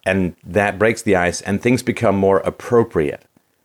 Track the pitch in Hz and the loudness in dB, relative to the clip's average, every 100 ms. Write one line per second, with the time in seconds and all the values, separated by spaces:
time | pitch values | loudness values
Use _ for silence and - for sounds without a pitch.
0 | - 95 90 - - 92 101 95 107 113 | -2 -2 -2 -6 -4 -2 -2 0 0 0
1 | - 92 87 85 - 98 120 123 - 98 | 0 2 2 -2 -4 -2 0 0 -2 0
2 | 113 98 98 98 - - - 120 113 90 | 2 2 4 2 0 -8 0 2 2 0
3 | 73 - _ _ _ _ | -2 -4 _ _ _ _